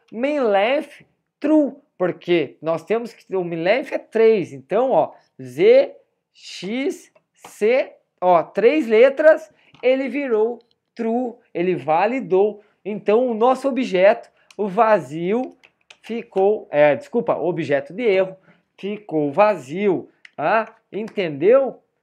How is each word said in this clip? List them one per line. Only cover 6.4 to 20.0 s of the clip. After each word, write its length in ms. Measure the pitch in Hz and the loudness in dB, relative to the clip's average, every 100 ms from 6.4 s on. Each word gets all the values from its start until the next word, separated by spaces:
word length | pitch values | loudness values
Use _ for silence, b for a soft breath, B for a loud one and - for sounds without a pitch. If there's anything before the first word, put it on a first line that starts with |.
| - - 180 240 285 - - _ _ | -20 -14 -8 -6 -6 -8 -18 _ _
C, 640 | _ - - 208 262 311 _ _ _ | _ -20 -4 0 0 -2 _ _ _
ó, 220 | 185 170 | 2 2
três 460 | 151 - 226 311 226 | 2 0 2 2 2
letras, 640 | 220 269 277 311 311 - b b b | 4 4 6 4 4 -2 b b b
ele 280 | 247 262 269 | 0 0 -2
virou 500 | 262 269 214 220 240 _ _ _ - | -6 -2 0 -2 -4 _ _ _ -8
true, 400 | 226 233 247 - _ | -4 -4 -6 -12 _
ele 220 | 165 180 165 | -4 -2 -2
validou. 880 | 135 160 214 262 180 185 208 208 b b | -2 0 0 -2 0 2 0 -2 b b
Então, 440 | 185 208 - 220 254 | -10 -6 0 0 0
o 80 | 214 | 0
nosso 340 | 247 254 277 | 0 2 -2
objeto, 600 | 254 220 185 196 - - b b - | -4 -2 4 4 2 -6 b b -8
o 100 | 208 | -4
vazio, 880 | 185 220 208 135 156 175 226 262 - _ _ _ - | 0 2 2 0 -6 -4 -4 -4 -14 _ _ _ -20
ficou, 640 | - 226 - 190 196 214 - | -12 -12 -6 0 2 0 -2
é, 240 | 147 147 139 | 2 4 2
desculpa, 400 | - 240 - 107 | -4 -4 -2 -2
o 120 | 156 | -2
objeto 460 | 160 135 139 139 | -4 -2 -4 -4
de 100 | 180 | -4
erro 320 | 240 190 185 190 b b _ _ | 0 0 0 -6 b b _ _
ficou 560 | 196 208 - 156 147 | -10 -10 -6 -4 -2
vazio, 800 | 143 208 185 131 170 208 151 | 2 2 2 -8 -2 0 -2